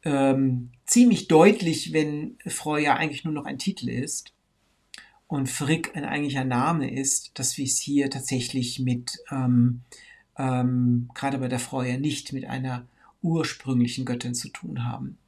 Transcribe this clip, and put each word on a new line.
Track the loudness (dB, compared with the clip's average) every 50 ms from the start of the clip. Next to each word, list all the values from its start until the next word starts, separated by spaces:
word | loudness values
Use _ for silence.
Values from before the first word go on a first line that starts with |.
| -2
ähm, | 0 2 4 4 4 4 4 2 2 0 -2 -4 -8 -16 _ _
ziemlich | 2 6 8 8 8 6 4 2
deutlich, | 4 8 10 10 10 8 6 2 -2 -2 -2 -4 -2 0
wenn | 0 0 0 -2 -4 -6 -8 -10 _ -12
Freuer | -10 -10 -6 -4 -2 -2 0 2 2 2
eigentlich | 2 2 -2 -4 -6 -6
nur | -4 -4
noch | -4 -6
ein | -8 -10 -4
Titel | -4 -4 -4 -4 -6 -6
ist | -4 -4 -6 -6 -8 -10 -10 -14 _ _ _ _ _ _ _ _ _ _ _ _ -20 -20 -20 -20 _ _ _
und | _ -4 -4 -2 -4
Frick | -4 -4 0 0 0 0 0 -6 -8
ein | -8 -6
eigentlicher | -4 -4 -4 -4 -2 -2 -2 -2
Name | 0 0 0 0 0 0 0 -2 -4 -4
ist, | -4 -2 -2 -2 -2 -4 -8 _ -6
dass | -4 -4 -4
wir | -4 -4
es | -2 -2 -2
hier | -2 0 0 0 0 0
tatsächlich | -4 -6 -6 -4 -2 -2 -2 -2 -2 -2 -2 -2 -4 -4
mit, | -2 0 0 -2 -4 -10 -12 -12 -12 -8
ähm, | -6 -2 2 4 6 6 6 4 2 0 -8 _ -20 -20 -20 -20 -20 _ _ _ _
ähm, | -4 -2 0 0 0 0 0 2 2 4 4 4 2 0 -4 -8
gerade | -6 -4 -4 -2 -2
bei | -2 -2
der | -4 -4
Freuer | -6 -6 -4 -4 -2 -2 -2
nicht | -2 -2 -2 -2 -4 -6 -8 -10
mit | -10 -8
einer | -8 -8 -6 -4 -4 -6 -6 -8 -14 _ _ _ _ _ _ -2
ursprünglichen | 0 0 0 0 -2 -6 -8 -4 0 2 2 2 2 0 -4 -4
Göttin | -4 -4 -4 -4 -6 -6
zu | -6 -8 -10
tun | _ -12 -12 -10 -6 -6 -6
haben. | -6 -6 -6 -10 -12 -12 _ _